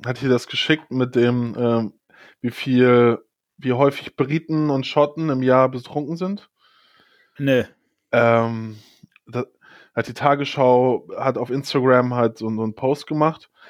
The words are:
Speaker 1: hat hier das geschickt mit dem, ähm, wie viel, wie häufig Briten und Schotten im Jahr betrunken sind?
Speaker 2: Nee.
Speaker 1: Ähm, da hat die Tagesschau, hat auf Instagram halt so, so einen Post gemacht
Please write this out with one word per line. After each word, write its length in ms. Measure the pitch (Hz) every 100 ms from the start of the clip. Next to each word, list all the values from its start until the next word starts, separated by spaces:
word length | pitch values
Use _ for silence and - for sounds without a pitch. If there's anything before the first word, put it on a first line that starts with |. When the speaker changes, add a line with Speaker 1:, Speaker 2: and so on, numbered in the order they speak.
| 120
Speaker 1:
hat 120 | 123
hier 120 | 135
das 180 | 123 -
geschickt 420 | - - 156 -
mit 260 | 127 127 123
dem, 380 | 120 123 120 113
ähm, 360 | 120 117 110 - _ _ - _
wie 120 | 120
viel, 680 | - 135 123 123 120 120 113 - _ _ _
wie 160 | 131
häufig 420 | 123 139 139 - -
Briten 540 | 135 156 160 156 151
und 180 | 139 127
Schotten 420 | 147 147 147 160
im 140 | 131
Jahr 260 | 127 127 131
betrunken 460 | 127 - 147 143 165
sind? 340 | 185 202 - _ _ _ _ _ _ _ _ -
Speaker 2:
Nee. 280 | 139 127 110 _ _ _ _
Speaker 1:
Ähm, 640 | 123 117 117 117 113 110 110 _ _ _ _ -
da 160 | 120 - _ _ - _
hat 160 | - 117
die 40 |
Tagesschau, 920 | 117 143 143 139 - 127 123 127 120 - 95
hat 200 | 131 113
auf 120 | 120
Instagram 640 | 135 - 143 127 127 123 123
halt 220 | 117 113
so, 120 | 113
so 140 | 110
einen 120 | 110 110
Post 320 | 131 147 -
gemacht 420 | 151 156 160 _ _ -